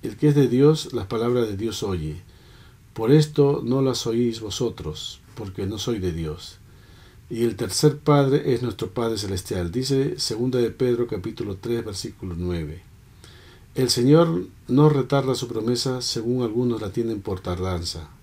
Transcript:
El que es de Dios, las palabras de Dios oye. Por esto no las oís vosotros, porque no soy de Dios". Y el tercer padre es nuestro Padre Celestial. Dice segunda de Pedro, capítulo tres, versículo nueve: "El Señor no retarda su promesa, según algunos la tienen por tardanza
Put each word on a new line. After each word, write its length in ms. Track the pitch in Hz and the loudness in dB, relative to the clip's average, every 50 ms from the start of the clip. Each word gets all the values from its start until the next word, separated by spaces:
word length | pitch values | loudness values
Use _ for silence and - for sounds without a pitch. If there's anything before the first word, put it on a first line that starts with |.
| - | -8
El 140 | 113 104 - | -10 -8 0
que 100 | - 151 | 2 4
es 80 | 147 | 6
de 140 | 143 139 120 | 6 4 4
Dios, 440 | 117 123 139 151 156 156 - - - | 6 6 6 6 6 4 0 -6 -6
las 140 | 113 98 95 | -6 -6 -4
palabras 400 | 123 113 113 120 123 123 120 107 | -4 -2 0 2 2 2 0 0
de 100 | 104 95 | -2 -4
Dios 240 | 107 113 104 - | -4 -6 -4 -4
oye. 400 | - 101 95 87 76 78 76 - - - - - - - - - - - - - - - - | -4 -2 -2 -2 -4 -6 -8 -10 -14 -20 -20 -20 -20 -20 -20 -20 -20 -20 -20 -20 -20 -16 -8
Por 180 | - 110 113 | -4 4 6
esto 520 | 139 156 151 151 - - 143 139 143 - - | 6 6 6 4 4 4 4 4 4 0 0
no 160 | 117 123 135 | 0 0 2
las 240 | 135 131 123 110 - | 2 2 0 0 -2
oís 340 | 117 113 117 120 120 113 113 | -2 0 2 2 0 0 -4
vosotros, 800 | 113 104 95 - 131 117 110 - - 78 76 - - - - - - - - | -8 -8 -4 -2 -2 -2 -2 -4 -8 -8 -8 -8 -10 -12 -14 -16 -20 -20 -14
porque 300 | - 107 98 95 - 101 | -12 -12 -10 -8 -6 -6
no 140 | 95 110 107 | -6 -4 -6
soy 180 | - - 120 107 | -4 -4 -4 -2
de 140 | 92 92 | -2 -4
Dios". 480 | 80 82 82 78 76 78 - - - - - - - - - - - - - - - - - - | -4 -4 -4 -6 -6 -8 -12 -18 -20 -20 -20 -20 -20 -20 -20 -20 -20 -20 -20 -20 -20 -20 -14 -10
Y 160 | 120 113 117 | -4 0 0
el 100 | 117 104 | 0 0
tercer 420 | 98 120 113 - - - 151 143 147 | -2 -6 -4 -2 4 4 4 4 4
padre 560 | - - 147 143 139 135 135 143 143 - 131 | 2 2 4 4 6 4 2 2 2 2 0
es 80 | 117 | 0
nuestro 280 | 123 120 101 - - 98 | 0 -4 -4 -6 -8 -8
Padre 280 | - - 117 113 113 104 | -4 -2 -2 -2 -2 -2
Celestial. 540 | 104 98 98 92 - - 110 95 87 85 | -4 -4 -6 -6 -6 -6 -4 -4 -4 -4
Dice 480 | 82 123 131 131 139 135 135 147 - - | -4 -4 -2 0 0 0 0 0 -2 -4
segunda 400 | - - 117 107 120 127 123 127 | -6 -6 -4 -2 -2 -2 0 0
de 100 | 120 113 | 0 0
Pedro, 380 | - - 131 123 120 117 120 117 | 0 0 0 0 2 0 0 -4
capítulo 480 | - 101 95 110 107 - 113 104 98 | -4 -6 -6 -8 -8 -6 -6 -8 -8
tres, 300 | 95 - 117 117 117 107 | -8 -4 -4 -4 -4 -4
versículo 500 | 107 101 92 - - - - - 95 87 82 | -6 -8 -8 -10 -10 -12 -10 -10 -10 -6 -4
nueve: 460 | 90 90 87 85 78 73 78 87 - - - - - - - - - - - - - - - - - - - | -4 -4 -2 -4 -4 -6 -10 -14 -16 -20 -20 -20 -20 -20 -20 -20 -20 -20 -20 -20 -20 -20 -20 -20 -20 -14 -4
"El 160 | - 131 120 | -2 0 0
Señor 580 | - - 120 131 147 160 170 165 165 180 185 - - - - - | 2 2 4 6 8 6 6 4 2 -2 -4 -8 -12 -20 -6 0
no 220 | 123 135 147 156 | 4 6 6 6
retarda 440 | 151 139 127 - - 139 131 131 131 | 6 4 0 2 2 0 2 2 -2
su 140 | 120 - 117 | -2 -4 -6
promesa, 540 | 117 113 107 113 123 120 - 135 127 127 | -6 -4 -2 0 0 0 0 -2 -4 -4
según 420 | 123 - - 117 110 117 123 127 123 | -4 -4 -4 -4 -2 -2 -2 0 0
algunos 380 | 113 107 117 127 120 117 110 | -2 0 0 0 0 0 -2
la 100 | 107 101 | -4 -6
tienen 300 | 95 117 113 113 113 104 | -4 -2 -2 -2 -4 -6
por 180 | 95 107 98 90 | -4 -6 -6 -4
tardanza 680 | - 101 90 87 92 95 92 85 85 - - 87 76 76 - - | -4 -6 -4 -4 -2 -4 -4 -4 -4 -6 -8 -10 -12 -16 -18 -20